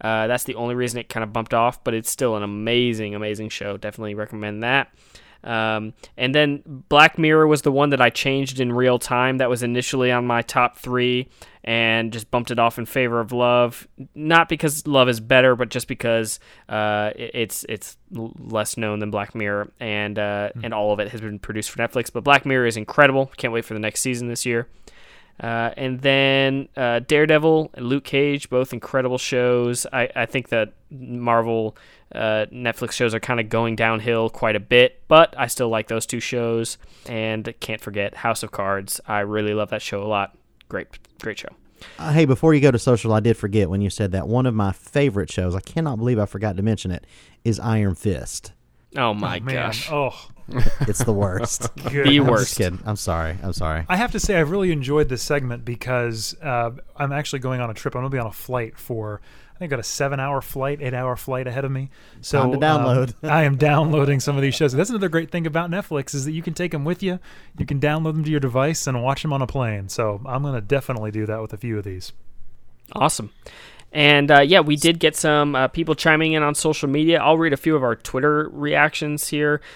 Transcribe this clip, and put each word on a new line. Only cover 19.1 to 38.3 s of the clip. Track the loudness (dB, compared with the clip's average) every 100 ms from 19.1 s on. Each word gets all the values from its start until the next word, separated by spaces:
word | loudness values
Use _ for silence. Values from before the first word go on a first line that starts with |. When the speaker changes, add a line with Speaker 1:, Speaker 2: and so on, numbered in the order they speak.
Speaker 1:
Black | -4 -6 -6
Mirror, | -4 -4 -6 -10
and, | -6 -4 -4 -4
uh, | -4 -2 -4
Speaker 2:
Hmm. | -6 -6
Speaker 1:
and |
all | -2 0
of | 0
it | -2
has | -6
been | -10 -10
produced | -8 -8 -8
for | -4
Netflix. | -2 -2 -4
But | -4
Black | 4 4 4
Mirror | 2 2
is | 0
incredible. | -2 4 4 4 0 -4
Can't | -4
wait | -4 -4
for |
the | -4
next | -4 -4
season | -4 -4 -6
this | -6 -2
year. | -2 -4 -12 -20 -20 -20 -20 -20 -12
Uh, | -6 -2 -2 -4
and | -6 -2
then, | 2 4 4 4 2 0 -4 -4
uh, | 0 0
Daredevil | 2 4 6 6 6 4 2
and | -6 -2
Luke | -2 0
Cage, | 0 2 0 -2
both | 0 0
incredible | -4 -4 -2 0 -2
shows. | -2 0 2 2 2 -2 -4
I, | -2 -2 -2
I | -2
think | -4 -2
that | -2 -2 -6 _
Marvel, | -18 -12 -6 0 2 2 0 -2 -6 -18 -20 _
uh, | -4 0 0 -2
Netflix | -4 -4 -4 -6
shows | -2 0 0
are |
kinda | -2 -2
going | 0 0 0 0
downhill | 0 0 0 0 0
quite | 0 0 0
a |
bit, | 4 6 6 4 6
but | 8 8 4
I | -4
still | -2 0
like | 0 -2
those | -4 -4
two | -6
shows. | -4 -2 0 -2 -2 -8 -16 -20 -10
And | -4 -4 -4 -6 -10
can't | -8 -8
forget | -6 -4 -4 -2
House | -2